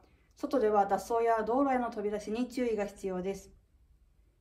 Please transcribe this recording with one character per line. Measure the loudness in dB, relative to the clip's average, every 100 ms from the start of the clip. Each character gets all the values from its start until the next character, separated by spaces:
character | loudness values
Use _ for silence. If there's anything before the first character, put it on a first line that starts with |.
| _ _ _ -10
外 | -2 2
で | 4
は | 4 4
脱 | 2 0 0
走 | 2
や | 2
道 | 2 2
路 | 2
へ | 2
の | -2
飛 | -4
び | -4
出 | -4
し | -4
に | -4 -4
注 | -2 -2
意 | 0
が | -4
必 | -4 -6
要 | -4
で | -4
す。 | -6 -10 -20 _ _ _ _ _ _ _ _